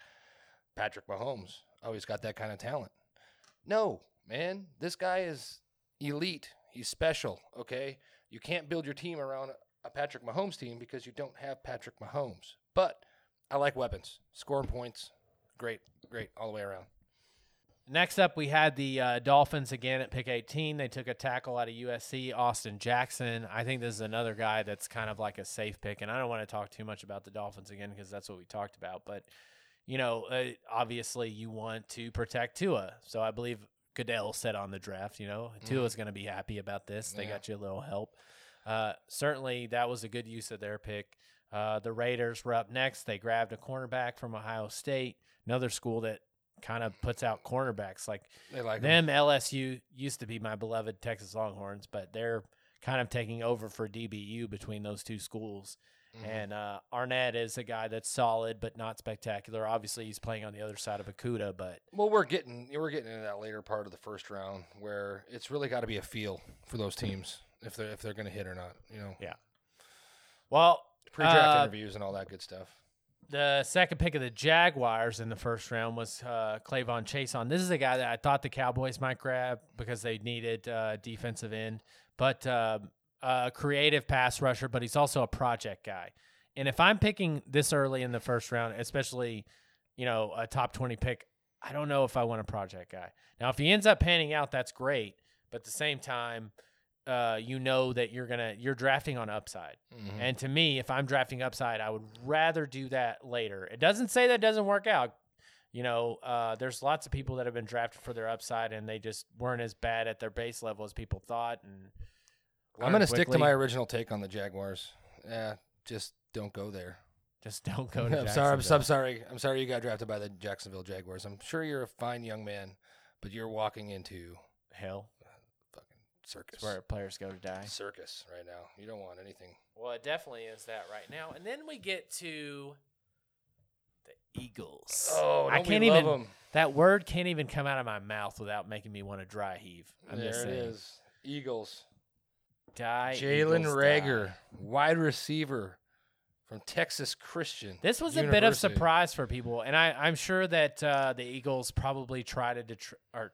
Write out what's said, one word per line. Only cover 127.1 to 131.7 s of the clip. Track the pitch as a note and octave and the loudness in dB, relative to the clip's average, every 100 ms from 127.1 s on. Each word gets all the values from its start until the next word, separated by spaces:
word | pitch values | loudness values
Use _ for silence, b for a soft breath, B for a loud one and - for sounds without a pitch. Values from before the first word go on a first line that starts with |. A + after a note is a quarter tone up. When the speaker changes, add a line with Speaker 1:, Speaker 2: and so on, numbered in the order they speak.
| - | -8
Speaker 2:
go | G2 | -12
to | F#2+ | -10
die. | F#2+ F#2 G#2 | -8 -8 -10
Speaker 1:
Circus | - G2+ F#2+ E2 - - F2 | -10 -10 -12 -16 -16 -16 -16
right | F2 | -16
now. | F2 E2+ - | -16 -18 -20
You | G#2+ | -16
don't | G#2+ | -14
want | F#2+ F2+ | -14 -16
anything. | G2 F2+ F2+ E2+ _ - | -18 -20 -20 -20 _ -12
Speaker 2:
Well, | A#2+ | -10
it | A#2 | -8
definitely | C3+ D#3+ C#3+ A#2 | -4 -6 -6 -12
is | A2+ A2 - | -14 -14 -12
that | A2 F2 | -12 -10
right | G#2+ F2 | -14 -12
now. | D3+ D#3+ C#3+ | -12 -12 -12
And | G3 | -10
then | C#4 | -10
we | D#4 | -12